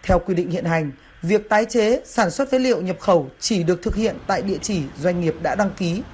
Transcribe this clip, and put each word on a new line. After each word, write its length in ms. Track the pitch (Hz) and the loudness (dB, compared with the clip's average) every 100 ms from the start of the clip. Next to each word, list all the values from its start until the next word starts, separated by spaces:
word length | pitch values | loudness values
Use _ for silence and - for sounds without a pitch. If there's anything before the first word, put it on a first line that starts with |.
Theo 160 | - 185 | 2 2
quy 160 | 185 | 2
định 160 | 180 175 | -2 0
hiện 140 | 170 | -2
hành, 260 | 165 165 151 135 - - | 0 0 -2 -8 -20 -10
việc 260 | 165 208 208 | 0 0 4
tái 160 | 214 | 2
chế, 360 | 226 247 214 247 | 2 2 2 2
sản 260 | - - 190 | 0 0 0
xuất 200 | - 269 | 0 0
phế 80 | 254 | 2
liệu 220 | 254 196 | 2 0
nhập 200 | 185 170 | 0 -2
khẩu 300 | - 175 135 - | 4 4 2 -6
chỉ 220 | - 208 | -2 0
được 200 | 165 175 | 0 0
thực 140 | 220 190 | 0 0
hiện 200 | 220 - - | -2 -2 -4
tại 160 | 190 | -2
địa 160 | 196 190 | -2 -4
chỉ 200 | - 190 135 135 | -2 -4 -4 -2
doanh 200 | 160 175 | -2 0
nghiệp 140 | 165 156 | -2 -2
đã 120 | 160 | -4
đăng 160 | 135 196 - | 0 -2 0
ký. 260 | 180 180 294 | -4 -4 -6